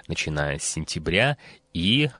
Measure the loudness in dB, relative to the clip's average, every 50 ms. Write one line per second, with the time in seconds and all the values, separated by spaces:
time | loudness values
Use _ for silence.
0 | -8 -8 -6 -4 -2 -2 0 0 0 0 -2 -4 -4 -4 -4 -4 -6 -6 -6 -4
1 | -2 0 2 4 4 2 0 -2 -8 -20 -20 -20 _ _ -4 -2 2 2 4 4
2 | 2 0 -2